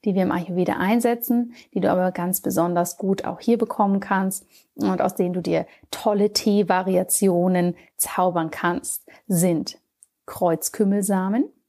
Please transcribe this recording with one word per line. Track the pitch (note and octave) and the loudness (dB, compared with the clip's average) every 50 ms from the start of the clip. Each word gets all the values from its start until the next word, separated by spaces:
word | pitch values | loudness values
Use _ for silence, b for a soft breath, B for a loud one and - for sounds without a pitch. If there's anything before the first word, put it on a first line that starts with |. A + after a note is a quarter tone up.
| - | -2
die | G#3 F#3 | 0 0
wir | F#3+ F#3 | 2 0
im | - | 0
Ayurveda | - F3+ E3+ - F3 F#3 F3+ - - | 0 -2 -4 -4 -2 0 0 0 0
einsetzen, | - F#3 F#3+ A3 A#3+ A#3+ A#3+ A#3+ A#3 - - A#3 A#3+ A#3+ A#3 B B B B _ | -2 0 2 2 2 2 2 0 0 -2 0 0 0 0 -2 B B B B _
die | G3 | 0
du | F3+ - | 0 2
aber | F#3 F#3 F3+ F#3 | 2 2 2 0
ganz | F3+ - F3 F3+ F3+ - | -2 -2 -4 -4 -4 -4
besonders | - - - E3 E3+ F3 F3 F3 F3 F#3 - | -4 -2 0 0 0 2 2 0 0 -2 -4
gut | - - F#3+ G3 F#3+ - | -4 -2 -2 -2 0 -2
auch | - F3+ - | -8 -8 -4
hier | - - A#3 | 2 2 2
bekommen | A#3 A#3 A3+ - - G#3 G3 G3 G3 | 2 2 -4 0 0 2 2 2 0
kannst | G3 - G3 F#3+ F#3+ F#3+ F#3+ - b b b b b b _ | 0 -2 -2 0 0 -2 -4 -6 b b b b b b _
und | - - F#3+ F#3 F3+ | -4 -2 -2 0 0
aus | - F#3 - | 0 -2 0
denen | - F#3 F3+ F3 | 0 -2 -2 -2
du | F3+ | -4
dir | E3+ F3 E3 D#3+ - B B B B _ | -2 0 0 -2 -2 B B B B _
tolle | - - - A3+ G#3 G3+ G#3 G#3 | -14 -2 -2 0 2 2 2 2
Teevariationen | G#3 - - A3 G3+ G#3 G3+ - F#3 F#3 F3+ F#3+ F#3 F3+ F#3 - - - G3+ G3 F3 F3 F3+ F#3 F#3 F3+ F3 F3+ E3+ B B B B | 0 0 2 2 4 4 4 2 2 0 2 2 0 0 0 0 0 2 2 2 4 4 2 2 2 2 2 0 -2 B B B B
zaubern | - - - - - F3+ F#3 E3+ E3+ D#3+ D#3+ | -6 -6 -4 0 0 0 2 0 0 -4 -4
kannst, | - - - F3 F3 - - - - - _ B B B B | -6 -4 -2 -2 -2 -2 -6 -8 -10 -10 _ B B B B
sind | - F#3+ E3+ F3+ F3+ E3+ D3+ - - - _ _ _ _ _ _ _ _ _ _ | -2 2 2 2 2 2 0 -4 -6 -12 _ _ _ _ _ _ _ _ _ _
Kreuzkümmelsamen | - - - F#3+ F3 E3 D#3+ - - - - G#3+ G3 G3+ G#3 G3 G3+ G3 F#3 F#3 F#3+ G#3 A#3+ F4+ - _ _ _ | -16 -6 -2 0 0 0 0 -4 -8 -2 0 2 2 2 0 0 0 0 0 0 0 0 0 -2 -2 _ _ _